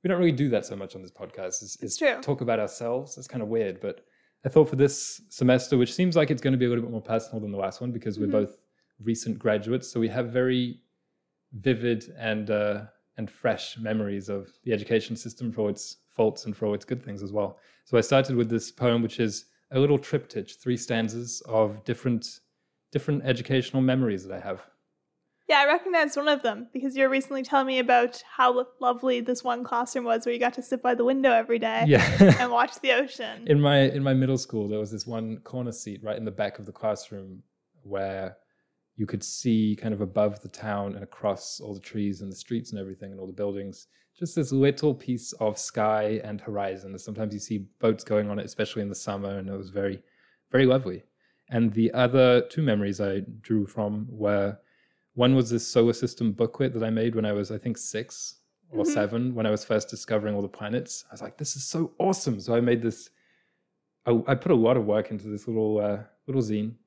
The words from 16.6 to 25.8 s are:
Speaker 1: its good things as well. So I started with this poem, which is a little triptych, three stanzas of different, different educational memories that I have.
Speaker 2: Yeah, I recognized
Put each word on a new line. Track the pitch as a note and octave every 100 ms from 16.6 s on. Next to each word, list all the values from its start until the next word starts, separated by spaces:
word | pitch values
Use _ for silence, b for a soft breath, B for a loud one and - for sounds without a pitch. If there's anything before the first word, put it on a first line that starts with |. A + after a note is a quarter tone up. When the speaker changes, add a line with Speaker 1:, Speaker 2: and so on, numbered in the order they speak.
| G#2+
Speaker 1:
its | G#2
good | - B2
things | B2 G2
as | G2
well. | G#2 G2+ - b b
So | _ A#2+
I |
started | A2+ C3+ C3 B2
with | A2+
this | A#2 -
poem, | - B2 A#2
which | A2+ -
is | A2+ G2 - _ _
a | C3
little | C#3+ C#3+
triptych, | - D3 - A2 G2
three | - B2+ A#2+
stanzas | - A2+ A2+ A2+ A#2+ - -
of | A2 G#2+ G#2
different, | - A#2+ B2+ A#2 - - _ _ _ _ _
different | C#3+ - C#3+
educational | B2+ B2 B2 C3 - C3+
memories | C3 B2+ B2 G2
that | F#2+
I | F#2+
have. | G2 F#2+ - _ _ _ _ _ _ _ -
Speaker 2:
Yeah, | D4
I | C#4+
recognized | F4